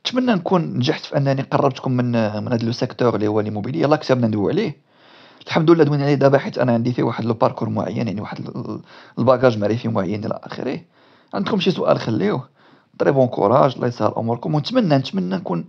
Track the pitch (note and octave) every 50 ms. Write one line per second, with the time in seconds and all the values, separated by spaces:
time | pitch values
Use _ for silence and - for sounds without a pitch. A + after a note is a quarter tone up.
0 | _ - - B3+ B3+ B3 A3+ F3+ E3+ - F#3+ F3+ D#3+ D#3 - - B2 C#3 D3+ -
1 | - - - D3 C#3 C#3 C3+ C3+ - - - C#3+ C#3+ C#3 B2+ - - C3+ B2+ B2
2 | B2 B2 A#2+ A#2 A2 G#2 G#2+ G#2+ G#2 A2 B2 A#2 A#2+ A#2 A2+ - C3+ B2 - -
3 | C3 A#2+ A2 G2+ G#2+ G#2+ G#2 G#2+ G#2 G#2+ G#2+ G#2 G2+ A2+ C#3 E3 D3 C#3 D3+ D3
4 | - - C3 B2 B2 A2 G#2+ G#2+ G2 F2 B2 E3+ A3+ F3+ D3 _ _ _ _ _
5 | _ - - - - - - _ - - - - E3 D#3 E3+ E3 D#3 C#3 D3 C#3+
6 | C#3+ C#3+ D3 C3+ C3+ C#3 C3 C#3 - A3 - - C3+ B2+ A#2 A#2 A#2 B2+ B2 -
7 | C#3 C3 A#2 - G#2+ A2 A#2 A2 - G3 - - C3+ A#2 A2 G#2+ - - C#3+ D3+
8 | B2+ A2+ F2+ G#2 G2+ - - - - - - - A#2+ - G#2+ G2+ - - - -
9 | - - - - B2 B2 C3 A#2+ B2+ C3 A#2 G#2+ G#2 G2+ A2 A#2+ - A#2+ A2+ G#2
10 | F#2+ F2 G#2 G#2 G#2 - - - - - - - - B2 C#3 E3 E3+ _ _ _
11 | _ _ _ _ _ _ - G3 G3+ - - G3 - G3 F3 - - - D3 C#3
12 | - - A2+ - - G#3 G3+ C#3 C3 - _ _ _ _ _ _ _ _ _ _
13 | - - D3 C#3 C3 B2 - - D#3+ G2+ A#2 C#3 D3+ C#3 B2+ - - B2 A#2 -
14 | G#2+ G#2+ - - A2+ A2+ A#2 A#2+ - F3 D#3 D3+ D3 - A3+ B3+ A#3 E3+ D3 C#3
15 | C3 - - F#3+ F3+ F3+ F#3+ F#3 - - F3 E3+ E3